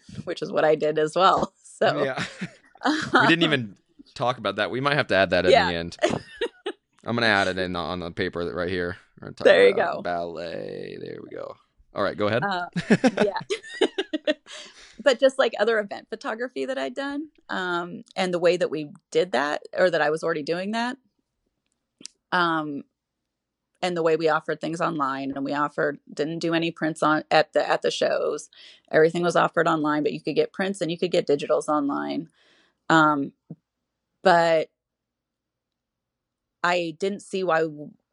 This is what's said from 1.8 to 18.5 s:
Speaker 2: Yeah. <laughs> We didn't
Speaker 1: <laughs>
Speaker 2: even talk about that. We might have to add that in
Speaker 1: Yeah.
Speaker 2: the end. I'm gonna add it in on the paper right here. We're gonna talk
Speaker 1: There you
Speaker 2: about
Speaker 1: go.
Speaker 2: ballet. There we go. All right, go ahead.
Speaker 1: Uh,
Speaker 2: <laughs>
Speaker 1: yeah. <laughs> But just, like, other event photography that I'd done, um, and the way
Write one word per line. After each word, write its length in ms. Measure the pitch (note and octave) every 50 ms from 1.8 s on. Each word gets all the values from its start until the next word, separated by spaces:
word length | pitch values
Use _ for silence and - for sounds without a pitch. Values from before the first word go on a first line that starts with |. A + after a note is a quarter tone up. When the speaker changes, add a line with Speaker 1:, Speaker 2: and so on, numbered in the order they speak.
| - F#3 D3 - -
Speaker 2:
Yeah. 180 | C3+ C3 C#3+ F3 - - -
<laughs> 720 | F#3+ - - - _ _ _ - - B3+ D#4 D#4 - - -
We 140 | B3+ A3 G3+
didn't 160 | E3 E3+ E3+
Speaker 1:
<laughs> 60 | D#3
Speaker 2:
even 240 | D3+ C3 A#2 G#2 F#2 - _ _ _ _ - _ _
talk 240 | - C3+ A#2+ B2+ B2
about 180 | G#2+ G2+ G2 G#2+
that. 140 | G#2 F2
We 80 | G2 B2
might 140 | C3+ C#3+ C#3+
have 120 | D3 B2+ -
to 80 | G2+
add 160 | F#2 G2 F2+
that 140 | F#2 F2+ F2
in 60 | -
Speaker 1:
Yeah. 160 | - A3+ G3 F#3
Speaker 2:
the 60 | F2
end. 220 | E2+ E2+ E2+ - - - - - - - - - - A#4 A#4+ - _ _ - - - _ _ _ _ _
I'm 120 | - A2+
gonna 100 | A#2 A#2
add 220 | A2+ G#2 G2 G2 F#2
it 80 | F2+ F#2
in 180 | F#2 F2+ F2+
on 240 | F2 E2 D#2 F2+ F#2
the 120 | E2 E2+
paper 380 | F2+ - G2 F2 - E2+ E2+ E2+ A#1
right 160 | D#2+ F2+ F2
here. 260 | F#2+ F#2 F2 F2 F#2 - _ _ _ -
We're 60 | - -
gonna 60 | -
talk 100 | - -
Speaker 1:
There 220 | - - F#3 - G3
you 60 | G3
Speaker 2:
about 220 | A3 G3 D#3+ C#3
Speaker 1:
go. 60 | - -
Speaker 2:
ballet. 920 | F2 F2 E2+ E2+ F2 E2+ D#2 E2+ E2 E2 - G1+ G1+ - - - F#2 F2+ F2
There 160 | - - G1+ G1+
we 140 | - - -
go. 180 | - G1+ - - - _ _ _ _ _ _ _
All 80 | - G2+
right, 120 | F2+ C2+
go 120 | D2+ G#2 G2+
ahead. 160 | G#2+ B2 -
Speaker 1:
Uh, 240 | G3+ F#3+ F3 F3 F3 - F3+ - -
Speaker 2:
<laughs> 340 | G#3+ - - B3 - - G#3
Speaker 1:
yeah. 160 | G#3 F#3+ -
<laughs> 920 | - - G#4 - - - - - - - - - F#4+ - - D4+ - - - - _ - - - - - - - - - - - A3
But 160 | D4 B3+ A3+
just, 180 | C#4 C4+ C4+ -
like, 160 | B3+ A#3 - -
other 180 | G#3+ A3 A#3 G#3+
event 280 | G#3 G3+ - A2 - _
photography 560 | - G#3+ - C#4 A3 A3+ A#3+ C4 - C4+ C4+
that 120 | B3+ C4 C4+
I'd 160 | C4+ C4+ B3
done, 320 | C#4 C#4 C#4 C#4+ D4 D#4+ D4+ _ _ _ -
um, 540 | G3+ F#3+ F#3 F3+ F3 E3+ F3 F3 F3 - - - _
and 180 | - F#3+ F#3 F3
the 60 | F3
way 160 | F3+ E3+